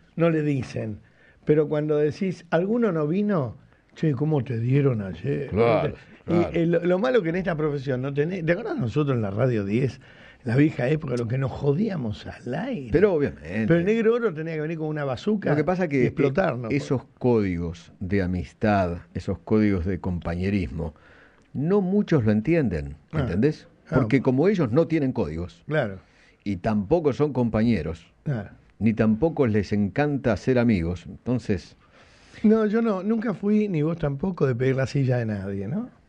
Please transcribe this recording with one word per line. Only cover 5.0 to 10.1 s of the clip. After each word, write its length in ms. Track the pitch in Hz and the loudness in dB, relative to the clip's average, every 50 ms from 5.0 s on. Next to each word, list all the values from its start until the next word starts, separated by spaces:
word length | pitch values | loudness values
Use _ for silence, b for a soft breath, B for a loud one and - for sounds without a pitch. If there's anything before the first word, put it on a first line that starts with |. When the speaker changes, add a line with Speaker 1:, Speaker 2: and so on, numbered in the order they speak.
Speaker 1:
ayer?". 460 | 101 95 87 82 - 135 143 147 143 - | -4 -6 -8 -8 -6 -4 -4 -4 -4 -4
Speaker 2:
Claro, 400 | - 101 117 117 113 98 82 - | 0 2 4 4 4 2 0 -2
Speaker 1:
¿Viste? 120 | - B B B B B B - | -4 B B B B B B 0
Y, 40 | |
Speaker 2:
claro. 180 | 165 170 170 - - | 0 2 2 2 0
Speaker 1:
eh, 120 | 170 165 165 | 0 2 2
lo, 180 | 170 165 170 | 2 2 2
lo 140 | 175 180 180 | 2 2 2
malo 240 | 214 262 262 233 175 | 2 2 2 2 2
que 60 | 165 | 2
en 80 | 165 185 | -2 -2
esta 180 | 180 190 170 143 | -2 -2 -2 -2
profesión 460 | 156 151 143 143 123 139 127 123 127 | -2 -2 -2 -2 -2 -2 -2 -2 -2
no 100 | 143 139 | -4 -2
tenés, 320 | 143 147 165 185 190 160 | -2 -2 -2 -2 -4 0
¿te 60 | 156 | 0
acordás 260 | 170 175 480 440 359 269 | 0 0 -2 -6 -4 -2
nosotros 380 | 147 113 95 147 151 139 135 | -2 -2 0 0 0 2 0
en 80 | 120 110 | 0 0
la 80 | 98 | -2
Radio 340 | 98 104 123 131 123 107 101 | 0 0 0 2 2 0 0
diez, 340 | 98 104 120 120 104 - - B B | 0 0 0 0 -2 -4 -8 B B